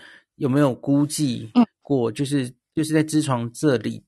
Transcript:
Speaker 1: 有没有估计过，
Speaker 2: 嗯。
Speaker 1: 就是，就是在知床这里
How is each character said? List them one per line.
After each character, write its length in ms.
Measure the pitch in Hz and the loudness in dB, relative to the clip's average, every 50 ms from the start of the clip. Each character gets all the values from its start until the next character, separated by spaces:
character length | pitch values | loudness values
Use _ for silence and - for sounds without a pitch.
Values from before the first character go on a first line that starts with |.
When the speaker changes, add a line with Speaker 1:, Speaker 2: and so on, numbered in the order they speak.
| - - - - _ _ _ | -12 -20 -20 -20 _ _ _
Speaker 1:
有 120 | - 151 123 | -4 -2 0
没 120 | 131 143 | 2 2
有 120 | 147 135 | 2 2
估 320 | 117 - - 139 139 143 147 | 0 -2 -2 0 2 2 2
计 460 | 143 - - 151 127 117 117 113 113 - 247 233 - _ _ | 0 -2 -2 -2 -2 -2 -4 -8 0 2 2 2 2 _ _
过， 280 | _ - 143 131 117 113 | _ -2 0 0 0 0
Speaker 2:
嗯。 40 | 107 | -2
Speaker 1:
就 100 | - 143 | -4 -4
是， 300 | 131 147 139 127 123 - _ _ _ | -2 -2 -2 -2 -4 -8 _ _ _
就 120 | - 160 151 | -4 -4 -2
是 100 | 156 156 | 0 2
在 80 | 156 | 2
知 180 | 151 156 - 156 | 2 2 0 0
床 320 | 147 143 127 117 117 117 | 0 0 0 -2 -4 -6
这 240 | 120 - 156 151 127 | -4 -2 0 2 2
里 280 | 110 107 117 113 107 - | 2 0 -4 -8 -10 -10